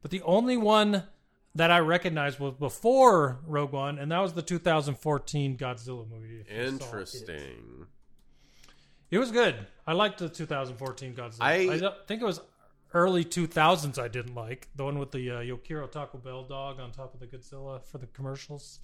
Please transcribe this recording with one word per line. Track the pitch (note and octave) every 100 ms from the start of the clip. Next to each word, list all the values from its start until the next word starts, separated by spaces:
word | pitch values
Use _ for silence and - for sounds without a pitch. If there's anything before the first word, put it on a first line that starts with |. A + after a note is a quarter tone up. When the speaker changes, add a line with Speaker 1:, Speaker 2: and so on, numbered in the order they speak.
Speaker 1:
but | D3
the | F#3
only | E3+ G3 B3 B3
one | G#3+ G#3+ G#3 G3+ - - _ _ _
that | D#3 E3
I | F3
recognized | D#3+ F3 F3+ D#3 C#3+ B2+
was | C#3 C3
before | C#3+ - A3+ C4 B3+ F3+ C#3 B2+ D#3+
Rogue | D3 C#3+
One, | C#3 C#3+ D3
and | D3
that | E3+
was | F#3+
the | E3+
two | - F3
thousand | E3+ D#3 C#3+ C3
fourteen | D3+ C#3 - D3 C#3 B2+
Godzilla | B2+ A#2+ B2 B2 A2
movie, | A2+ A2 A2+
if | G2+
you | G#2+
saw |
it. | B2+
Speaker 2:
Interesting. | C3+ B2+ G#2+ F2+ F#2+ - D2+ C#2 A#1 A1+ B1+ E2+ - - - - - _ - - - _ _ _
Speaker 1:
It | F#3+
was | B3+
good. | A#3 G#3+ A2+ G2+ - -
I |
liked | F3 G#3+ G#3
the | E3
two | - D#3
thousand | C#3+ C3 A#2+
fourteen | C3 B2+ C3
Godzilla. | A#2+ A#2+ A2+
Speaker 2:
I | C3 F3 F#3 E3
Speaker 1:
I |
don't | G3 F#3+ -
think | A3
it | A3+
was | E3 - _ _ _ _ F3
early | F#3 F3+
two | E3+ F3 E3
thousands | D#3+ D#3 F3+ D3 C3
I | A#2+
didn't | B2 A#2+
like. | A#2+ A2+ B2+ - C3+
The | C#3
one | C#3+
with | C#3
the, | C3 B2
uh, | A#2+
Yokiro | A#2+ B2 - D#3 C3+
Taco | D3+ C#3 C3
Bell | B2+ C3 B2+
dog | C3+ C#3 C3
on | B2
top | A#2 C3+
of | B2
the | B2
Godzilla | C3 - C3+ C3+ C3 -
for | C3
the | A#2+
commercials. | - C3+ C3+ - D3 - -